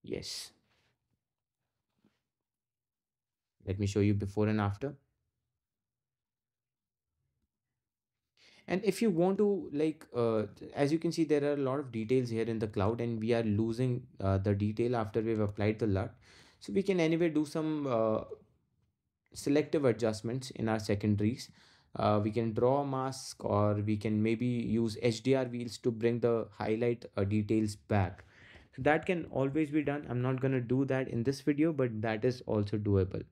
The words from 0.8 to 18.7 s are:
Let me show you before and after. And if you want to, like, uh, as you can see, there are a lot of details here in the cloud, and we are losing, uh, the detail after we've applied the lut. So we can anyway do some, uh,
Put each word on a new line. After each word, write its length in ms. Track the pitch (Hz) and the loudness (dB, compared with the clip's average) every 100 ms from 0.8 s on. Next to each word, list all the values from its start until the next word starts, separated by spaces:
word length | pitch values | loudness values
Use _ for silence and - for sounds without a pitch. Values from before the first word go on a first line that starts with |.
| _ _ _ _ _ _ _ _ _ _ _ _ _ _ _ _ _ _ _ _ _ _ _ _ _ _ _ _ 98 | _ _ _ _ _ _ _ _ _ _ _ _ _ _ _ _ _ _ _ _ _ _ _ _ _ _ _ _ -8
Let 120 | 95 | -2
me 80 | 101 | -2
show 140 | 101 | 2
you 140 | 101 | 2
before 340 | 101 101 107 107 | 2 -2 -2 0
and 120 | 107 | 2
after. 340 | 101 101 135 143 _ _ _ _ _ _ _ _ _ _ _ _ _ _ _ _ _ _ _ _ _ _ _ _ _ _ _ _ _ _ _ _ _ _ - - - | 0 -2 -8 -10 _ _ _ _ _ _ _ _ _ _ _ _ _ _ _ _ _ _ _ _ _ _ _ _ _ _ _ _ _ _ _ _ _ _ -20 -20 -4
And 160 | 180 | -2
if 180 | 208 - | 0 2
you 80 | 233 | 0
want 280 | 165 180 196 | 2 2 2
to, 320 | 208 196 147 | 0 0 -4
like, 340 | 143 160 151 - | -2 -2 -4 -8
uh, 300 | 123 117 113 104 - - | 0 2 2 -2 -8 -12
as 180 | - 143 | -2 0
you 60 | 160 | 2
can 140 | 170 | -2
see, 120 | 160 | -2
there 180 | 156 147 | 2 2
are 100 | 143 | 2
a 20 | 143 | 0
lot 240 | 135 135 | -2 -2
of 100 | 139 | -4
details 380 | 110 110 131 123 | -6 0 0 2
here 160 | 113 | -2
in 140 | 113 113 | -2 -2
the 100 | 107 | -2
cloud, 320 | 104 101 117 | 2 2 2
and 180 | 120 113 | -2 -2
we 120 | 110 | 0
are 100 | 117 | 2
losing, 640 | 113 104 113 113 127 123 - - | 2 2 0 0 0 -2 -6 -4
uh, 180 | 95 98 | 0 2
the 160 | 101 | 2
detail 420 | 101 104 107 120 120 | 2 0 0 0 0
after 240 | 110 117 | 0 -2
we've 200 | 110 110 | 0 0
applied 380 | 104 101 104 107 | 0 0 0 2
the 80 | 113 | 0
lut. 280 | 98 113 - - - - _ | 0 -2 -8 -20 -20 -20 _
So 120 | - | -2
we 100 | 202 | 0
can 180 | 196 185 | 2 2
anyway 280 | 160 165 170 | 2 4 2
do 160 | 151 | 2
some, 420 | 151 160 156 151 143 | -2 -2 -2 -2 0
uh, 340 | 117 113 110 - - - _ _ | 2 2 2 -2 -16 -20 _ _